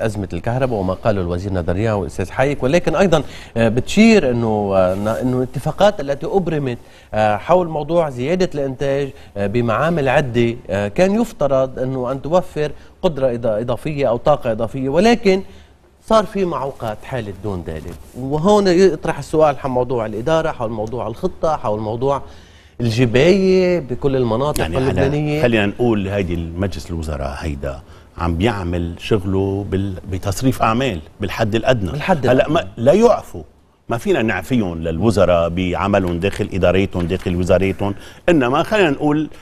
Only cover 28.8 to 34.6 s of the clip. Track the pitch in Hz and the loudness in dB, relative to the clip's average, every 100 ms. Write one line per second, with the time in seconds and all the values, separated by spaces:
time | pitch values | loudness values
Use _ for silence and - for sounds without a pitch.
28.8 | 85 85 - 107 95 95 98 98 98 95 | -6 -8 -2 0 0 -2 -2 -4 -4 -4
29.8 | 98 90 - 95 101 - 131 - 117 117 | -4 -8 -8 -6 -4 -2 -2 2 0 0
30.8 | 135 85 - - 98 - 110 110 110 123 | -2 -4 -10 -8 -8 -2 -2 0 0 0
31.8 | 90 147 185 165 123 131 143 160 104 - | -2 -4 -2 0 2 2 2 0 -2 0
32.8 | 120 190 233 110 - 90 - _ _ _ | 4 6 4 2 -4 -14 -16 _ _ _
33.8 | - 117 208 156 110 92 - 123 | -6 -4 0 0 0 -2 0 0